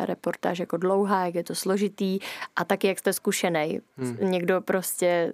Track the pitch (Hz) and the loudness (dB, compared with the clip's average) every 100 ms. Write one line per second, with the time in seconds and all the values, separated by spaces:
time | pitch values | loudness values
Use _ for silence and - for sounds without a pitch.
0 | 196 175 - - 180 175 - 170 185 196 | -4 -2 -4 -2 -2 -2 -2 0 2 2
1 | 202 196 180 170 170 170 190 190 202 - | 4 2 0 -2 -4 -4 0 2 0 0
2 | 196 190 - - - - 175 196 196 185 | -2 -2 -4 -10 -8 -4 0 2 2 2
3 | - 185 - 196 185 165 156 - - - | 0 0 0 0 0 0 0 -4 -8 -6
4 | 127 120 196 180 175 185 - 190 180 - | -6 -2 0 0 2 0 2 -2 -2 0
5 | 180 175 170 | 2 2 0